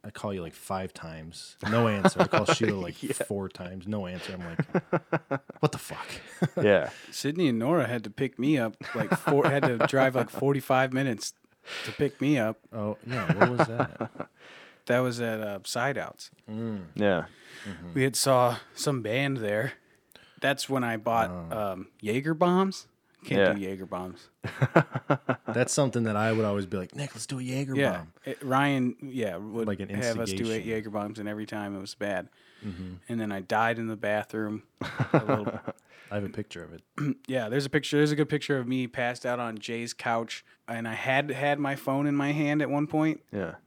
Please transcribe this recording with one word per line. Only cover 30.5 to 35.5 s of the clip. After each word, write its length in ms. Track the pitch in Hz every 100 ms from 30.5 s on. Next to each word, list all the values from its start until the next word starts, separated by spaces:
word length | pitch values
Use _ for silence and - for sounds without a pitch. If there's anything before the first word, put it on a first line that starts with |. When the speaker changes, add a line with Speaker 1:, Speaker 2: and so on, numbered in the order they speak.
| 110 101
Speaker 3:
Jaeger 220 | 110 107
bombs, 280 | 104 104 107
and 100 | 104
every 180 | 104 107
time 300 | 110 101 98
it 40 |
was 140 | 101
bad. 340 | - 101 92 - _ _ - 107
Speaker 1:
Mm-hmm. 280 | 87 92 92 -
Speaker 3:
And 120 | 117
then 100 | 107
I 100 | 98
died 360 | 90 110 117 117
in 80 | 113
the 100 | 107
bathroom 680 | 104 107 - 110 107 107 _ _ - - 123
a 60 | 147
little 360 | - 120 104